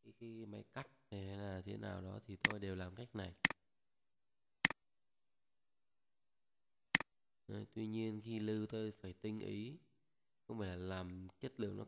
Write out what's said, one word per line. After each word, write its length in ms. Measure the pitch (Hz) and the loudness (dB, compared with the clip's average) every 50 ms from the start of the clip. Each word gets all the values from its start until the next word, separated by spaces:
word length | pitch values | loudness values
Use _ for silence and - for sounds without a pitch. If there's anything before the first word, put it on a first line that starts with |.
| - | -20
Cái, 80 | 113 - - | -20 -14 -12
cái 260 | 120 117 113 113 113 | -10 -8 -6 -6 -6
máy 180 | 104 104 107 104 - - | -6 -6 -8 -8 -6 -8
cắt 160 | 131 139 - - - - _ | -8 -8 -8 -12 -20 -10 _
này 160 | 107 101 95 | -4 -2 -2
hay 100 | 95 98 | -2 -2
là 260 | 98 101 101 95 92 95 | -2 0 0 0 -2 -2
thế 120 | 98 101 | -2 -4
nào 240 | 107 110 101 95 92 | -2 -2 -2 -2 -2
đó 200 | 92 92 98 107 - | -2 -4 -6 -6 -6
thì 100 | - 101 | -8 -10
tôi 220 | 92 - - 107 104 | 6 6 6 6 6
đều 180 | 98 98 95 | 0 -2 -2
làm 180 | 92 92 90 90 | -2 -2 -4 -6
cách 220 | 107 123 120 - | -10 -12 -6 -4
này. 180 | 107 95 87 90 - - - - - _ _ _ _ _ _ _ _ _ _ _ _ _ _ _ _ _ _ _ _ - - - - _ _ _ - - - - - - - - - - _ _ _ _ _ _ _ _ _ _ _ - - - - - - - _ - - - - - _ _ _ _ _ - - - - _ _ _ - _ _ _ - | -4 -4 -4 -8 4 4 4 4 4 _ _ _ _ _ _ _ _ _ _ _ _ _ _ _ _ _ _ _ _ 6 6 6 6 _ _ _ -20 -20 -20 -20 -20 -20 -20 -20 -20 -20 _ _ _ _ _ _ _ _ _ _ _ -20 -20 -20 -20 -20 -20 -20 _ -20 -20 -20 -20 -20 _ _ _ _ _ 4 4 4 4 _ _ _ -20 _ _ _ -6
Đấy, 180 | 104 104 104 - - | -4 -4 -4 -4 -4
tuy 140 | 110 110 | -2 -2
nhiên 340 | 107 107 113 110 110 107 107 104 | 0 0 0 0 0 -2 -4 -4
khi 160 | 117 113 110 | -2 -2 0
lưu 260 | 107 107 110 107 107 | 2 2 2 2 2
tôi 260 | 107 - 110 110 107 104 | 0 0 0 0 -2 -2
phải 200 | - - 95 90 | -4 -8 -10 -10
tinh 280 | - - 107 107 107 | -4 -4 -2 -2 -2
ý, 380 | 95 98 101 101 107 120 147 175 - - - - _ _ _ _ _ _ _ _ _ | -2 -2 -2 -2 -4 -4 -6 -10 -14 -20 -20 -20 _ _ _ _ _ _ _ _ _
không 120 | - 117 113 | -6 -2 0
phải 100 | 104 92 | 0 0
là 80 | 90 | 0
làm 520 | 90 90 92 95 92 92 90 90 92 92 92 - - | -2 -2 0 0 -2 -2 -4 -4 -6 -8 -10 -10 -6
chất 200 | - 131 - - | -6 -6 -2 0
lượng 160 | 107 101 98 | 0 0 0
nó 80 | 101 104 | -2 -6